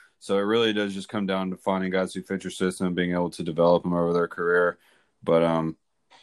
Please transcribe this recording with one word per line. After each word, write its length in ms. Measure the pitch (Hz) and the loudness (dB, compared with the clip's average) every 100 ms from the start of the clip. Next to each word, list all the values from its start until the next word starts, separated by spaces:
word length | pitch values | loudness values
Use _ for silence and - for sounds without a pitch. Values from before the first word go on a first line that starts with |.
| - _ | -20 _
So 200 | - 98 | -2 0
it 40 | |
really 300 | 101 117 113 | 2 2 2
does 220 | 107 101 | 0 -2
just 140 | 98 95 | -4 -8
come 180 | 107 98 | -4 -2
down 240 | 95 92 | -2 -4
to 60 | 92 | -4
finding 340 | - 95 95 | -2 -2 0
guys 240 | 92 92 | -2 -2
who 80 | 98 | -6
fit 200 | 92 98 | -8 -6
your 80 | 90 | -6
system 380 | - 95 90 92 | -4 -2 -2 -2
and 80 | 87 | 0
being 160 | 90 | 0
able 180 | 87 87 | 0 -2
to 120 | - | -4
develop 400 | 85 80 85 87 | -6 2 4 4
them 100 | 92 | 2
over 200 | 87 85 | 0 0
their 140 | 85 85 | 0 -2
career. 520 | - 87 87 87 87 _ _ _ _ | -2 0 2 2 -2 _ _ _ _
But, 200 | - 82 | 0 2
um, 340 | 85 82 80 80 _ _ _ - | 4 2 -2 -6 _ _ _ -20